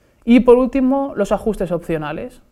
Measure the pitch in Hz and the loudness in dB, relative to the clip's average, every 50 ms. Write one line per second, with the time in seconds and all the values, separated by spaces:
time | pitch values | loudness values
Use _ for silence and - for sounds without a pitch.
0 | _ _ _ _ - 233 233 254 - 254 240 247 262 254 - 277 262 254 262 277 | _ _ _ _ 0 4 4 4 6 6 4 4 4 0 0 0 0 0 0 -2
1 | 269 277 - - 202 196 214 202 - 226 202 - 196 165 175 165 175 - 165 156 | -2 -4 -4 -4 -4 -2 -2 -4 -2 -4 -4 -4 -4 -6 -6 -6 -6 -6 -6 -6
2 | 156 147 156 170 240 247 - _ _ _ | -6 -8 -10 -12 -12 -14 -16 _ _ _